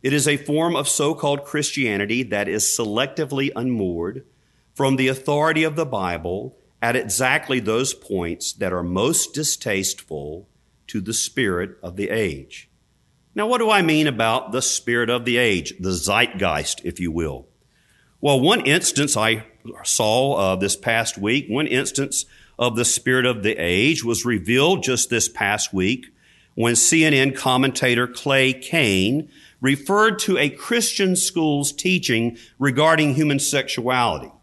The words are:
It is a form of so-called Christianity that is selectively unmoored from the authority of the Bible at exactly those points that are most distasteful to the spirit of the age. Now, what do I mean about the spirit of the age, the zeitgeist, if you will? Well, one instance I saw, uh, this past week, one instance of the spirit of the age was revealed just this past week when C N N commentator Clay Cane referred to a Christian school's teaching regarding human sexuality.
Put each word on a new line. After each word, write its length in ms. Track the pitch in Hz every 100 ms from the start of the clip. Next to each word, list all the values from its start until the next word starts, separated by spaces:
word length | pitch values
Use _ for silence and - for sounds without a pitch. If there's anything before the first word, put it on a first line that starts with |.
It 100 | 131
is 140 | 147 147
a 100 | 147
form 380 | 143 151 170 156
of 120 | 139
so-called 560 | - 156 160 147 143
Christianity 800 | 143 147 139 - 123 101 104 117
that 240 | 120 101 98
is 160 | 104
selectively 880 | - - 110 104 135 226 147 139 135 -
unmoored 720 | 127 120 95 85 87 127 - _ _ _ _
from 220 | - 139 135
the 120 | 131
authority 560 | 131 - 147 156 160
of 120 | 160 151
the 100 | 151
Bible 720 | 107 92 85 85 92 123 - _ _
at 140 | 117 123
exactly 640 | 107 92 127 147 - 131
those 340 | 104 113 131
points 600 | - - 98 85 85 -
that 200 | - 95
are 100 | 90
most 500 | 87 90 120 170 -
distasteful 1120 | 143 151 - 123 98 95 - - 78 73 80 101 _ _ _ -
to 140 | 110
the 120 | 92
spirit 640 | 113 - - 113 87 95 -
of 140 | 90 90
the 140 | 101
age. 600 | 113 101 69 65 - - _ _ _ _ _ _
Now, 140 | - 214
what 100 | 247
do 120 | 226
I 120 | 208
mean 260 | 170 156 151
about 440 | 113 113 120 -
the 100 | 120
spirit 480 | - - - 120 117
of 160 | 120 120
the 120 | 120
age, 360 | 120 95 76 -
the 140 | 92
zeitgeist, 880 | 90 85 101 123 95 95 76 73 -
if 160 | - -
you 120 | 87
will? 360 | 80 80 65 - _ _ _ _ _ _ _
Well, 180 | 147 135
one 220 | 139 220
instance 560 | 131 165 185 - 147 113
I 280 | 110 113 110 _ - -
saw, 500 | - - 110 117 135 107 95
uh, 20 | 92
this 200 | 98 -
past 420 | 127 113 113 -
week, 300 | 101 123 -
one 180 | 113 151
instance 580 | 127 135 - 139 - - - - -
of 180 | 120 113
the 100 | 123
spirit 400 | - - 127 123
of 180 | 113
the 120 | 101 -
age 460 | 85 90 127 160
was 220 | 113 113 120
revealed 580 | 113 87 123 151 185
just 260 | - 123 -
this 180 | 117 -
past 460 | - 101 104 -
week 340 | 95 92 131 - _ _ _ _ -
when 200 | 117 117
C 280 | - 160
N 100 | 156
N 200 | 139 135
commentator 760 | 131 135 127 135 127 127 120 123
Clay 460 | - 143 135 131
Cane 760 | 127 - 170 123 95 95 139 - - - _
referred 600 | 127 139 143 202 220 208
to 180 | - 180
a 120 | 147
Christian 680 | 135 - 240 220 - 196 180
school's 560 | - - 160 143 139
teaching 640 | - 185 185 - 113 117 117 - _
regarding 560 | 139 127 156 160 151
human 260 | 135 156 143
sexuality. 920 | - 143 127 - 120 127 120 78 - -